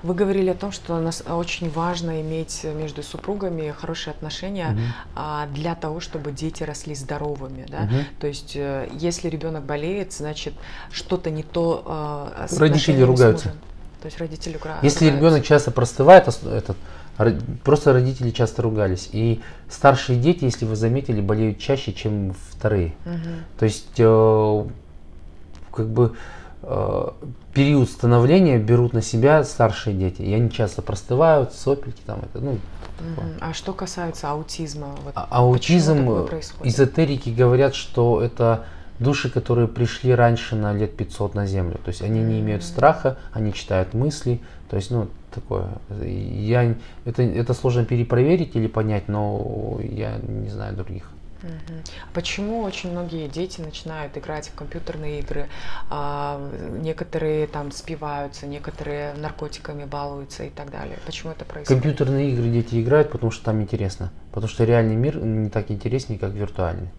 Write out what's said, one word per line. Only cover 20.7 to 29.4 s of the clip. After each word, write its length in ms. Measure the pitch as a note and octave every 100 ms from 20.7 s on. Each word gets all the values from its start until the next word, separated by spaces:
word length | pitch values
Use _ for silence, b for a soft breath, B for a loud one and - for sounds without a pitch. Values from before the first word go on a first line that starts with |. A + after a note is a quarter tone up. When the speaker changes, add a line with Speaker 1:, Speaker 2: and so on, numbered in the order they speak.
| A2
Speaker 2:
заметили, 440 | A2+ C3 C#3 A2
болеют 380 | G2+ G#2+ A2 G2+
чаще, 340 | - C3+ -
чем 420 | F#2+ A2 G#2 F#2+ F#2 -
вторые. 420 | - G#2+ G#2 E2+ -
Speaker 1:
Мгм. 380 | F3 E3+ E3 E3 - -
Speaker 2:
То 60 |
есть, 300 | A2 - - -
э, 680 | A2+ A2 A2 A2 G#2+ G#2+ A2 - - - - - - - - - -
как 160 | - A2
бы, 260 | A2+ A#2 A#2 B B B B
э, 460 | - G2 G2+ F#2+ - - C#3+ - -
период 380 | C#3 C#3 C#3+ A#2+
становления 680 | - A#2+ A#2+ B2 F#3 F3 B2
берут 340 | G#2+ A#2+ A#2+
на 100 | A#2
себя 400 | G2+ C3+ C#3 D#3